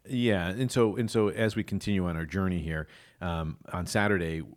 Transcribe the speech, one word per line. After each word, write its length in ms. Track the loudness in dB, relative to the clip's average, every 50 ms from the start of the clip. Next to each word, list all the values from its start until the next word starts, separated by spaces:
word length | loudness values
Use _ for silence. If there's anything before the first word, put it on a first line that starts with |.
| _
Yeah, 420 | -6 -2 2 4 4 4 4 2 0
and 240 | -2 -2 -2 0 4
so, 240 | 4 4 4 4
and 140 | 0 -2 0
so 180 | 4 4 2 2
as 280 | 2 2 0 0 0
we 60 | 0 -4
continue 440 | -2 -4 -4 -2 0 0 2 2
on 100 | 0 -2
our 80 | -2 -4
journey 340 | -4 -2 0 0 0 0 0
here, 300 | -2 -2 -4 -4 -6 -8 -12 -20 -20 -20 _ -8
um, 380 | -6 -4 -4 -2 -4 -6 -8 -10 -12 -10
on 160 | -6 -6 -6
Saturday, 540 | -2 0 0 2 2 2 0 0 -2 -4 -6 -6 -10 -14